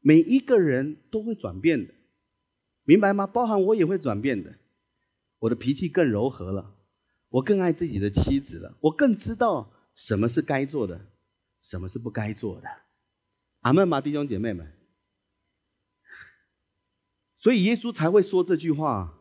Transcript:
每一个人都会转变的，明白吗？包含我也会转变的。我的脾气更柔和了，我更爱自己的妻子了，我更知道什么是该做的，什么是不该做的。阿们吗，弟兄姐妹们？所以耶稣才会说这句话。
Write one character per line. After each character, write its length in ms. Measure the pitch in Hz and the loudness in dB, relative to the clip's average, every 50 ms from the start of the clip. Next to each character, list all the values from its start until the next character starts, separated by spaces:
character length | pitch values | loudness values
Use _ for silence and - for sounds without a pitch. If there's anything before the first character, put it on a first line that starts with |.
每 180 | _ 143 156 160 | _ 8 8 8
一 180 | 160 160 240 | 6 4 0
个 220 | 269 254 - 254 208 | 0 2 2 2 2
人 380 | 175 151 127 127 135 151 151 _ _ _ | 4 2 0 0 -2 -4 -8 _ _ _
都 140 | - 220 214 | -8 -6 -6
会 100 | 233 220 | -6 -8
转 260 | - - 98 85 92 | -8 -8 -10 -10 -2
变 280 | 95 165 160 123 90 | 0 0 0 0 -4
的， 60 | - _ _ _ _ _ _ _ _ _ _ _ _ _ _ _ _ _ _ _ | -8 _ _ _ _ _ _ _ _ _ _ _ _ _ _ _ _ _ _ _
明 160 | - 160 220 | 6 6 6
白 140 | 202 196 202 | 6 2 0
吗？ 120 | 202 196 | 0 -4
包 220 | 196 - 240 247 | -2 -2 -2 0
含 120 | 220 214 196 185 | 2 2 2 2
我 100 | 196 220 | 2 2
也 120 | 202 170 | 2 2
会 120 | 165 196 | 0 0
转 240 | 180 151 131 104 104 | -2 -2 -4 -4 -2
变 220 | 113 139 123 98 80 | -2 -2 -2 -2 -6
的。 100 | - - _ _ _ _ _ _ _ _ _ _ _ _ _ _ _ _ _ | -10 -18 _ _ _ _ _ _ _ _ _ _ _ _ _ _ _ _ _
我 100 | 117 110 | -2 -2
的 60 | 123 | -2
脾 180 | 120 - 127 143 | -2 -2 -4 -2
气 140 | - 185 | -2 -4
更 180 | 165 - 190 165 | -2 0 2 2
柔 240 | 131 107 101 117 139 | 2 2 0 -2 -2
和 220 | 123 - 90 92 | -4 -8 -10 -8
了， 240 | 98 98 92 - _ _ _ _ _ _ _ _ _ _ _ _ | -8 -8 -10 -12 _ _ _ _ _ _ _ _ _ _ _ _
我 120 | - 131 | -4 -2
更 200 | 131 - 208 196 | 0 2 0 2
爱 100 | 180 175 | 2 0
自 160 | 165 - 175 | 0 -2 -4
己 100 | 156 113 | -6 -4
的 120 | 101 98 104 | -4 -4 0
妻 320 | 104 - - - 139 139 | 0 0 2 2 0 -2
子 160 | 139 - 123 | -2 -6 -14
了， 200 | 82 - - - _ | -14 -16 -18 -12 _
我 100 | - 156 | 0 0
更 240 | 156 - 294 262 214 | 2 4 2 2 2
知 180 | - - 214 226 | 0 -4 -8 -2
道 380 | 202 247 226 180 131 104 - _ _ _ _ _ | 0 0 0 0 -2 -6 -10 _ _ _ _ _
什 240 | - - - 113 98 | -14 -6 -4 -2 0
么 80 | 110 | 0
是 140 | 120 123 165 | 0 0 -2
该 240 | 151 - 143 135 139 | -2 -2 -4 -4 -4
做 200 | 139 156 143 110 | -4 -4 -6 -6
的， 280 | 90 85 95 101 _ _ _ _ _ _ _ _ _ _ _ | -6 -8 -14 -18 _ _ _ _ _ _ _ _ _ _ _
什 180 | - - - 90 | -16 -12 -10 -10
么 80 | 92 | -10
是 100 | 92 - | -10 -10
不 140 | 117 117 117 | -10 -10 -8
该 220 | 101 117 107 107 107 | -8 -6 -6 -6 -8
做 260 | - - 104 90 - | -8 -10 -10 -10 -10
的。 80 | - - - - _ _ _ _ _ _ _ _ _ _ _ _ _ _ _ _ | -16 -18 -18 -18 _ _ _ _ _ _ _ _ _ _ _ _ _ _ _ _
阿 100 | _ 120 | _ 4
们 160 | 139 180 196 | 4 4 4
吗， 140 | 175 156 135 | 4 0 -2
弟 100 | 135 147 | -2 -4
兄 160 | 147 147 147 | -4 -4 -4
姐 100 | 139 110 | -4 -4
妹 140 | 92 110 113 | -4 -4 -6
们？ 220 | 101 85 78 76 - _ _ _ _ _ _ _ _ _ _ _ _ _ _ _ _ _ _ _ _ _ _ _ _ _ _ - - - - - _ _ _ _ _ _ _ _ _ _ _ _ _ _ _ _ _ _ _ _ _ | -6 -8 -12 -18 -20 _ _ _ _ _ _ _ _ _ _ _ _ _ _ _ _ _ _ _ _ _ _ _ _ _ _ -20 -20 -20 -20 -20 _ _ _ _ _ _ _ _ _ _ _ _ _ _ _ _ _ _ _ _ _
所 160 | _ - 220 254 | _ 2 4 4
以 100 | 214 180 | 4 4
耶 100 | 214 240 | 2 0
稣 200 | - - 240 - | 0 -4 -10 -4
才 180 | - 156 165 | -2 0 4
会 100 | 190 208 | 4 4
说 220 | 185 - - 180 175 | 2 4 0 -2 0
这 140 | 175 180 | 0 -2
句 160 | 156 160 165 147 | -2 0 -4 -2
话。 400 | 147 156 147 120 101 92 85 - _ | -2 -2 -2 -2 -2 -6 -8 -14 _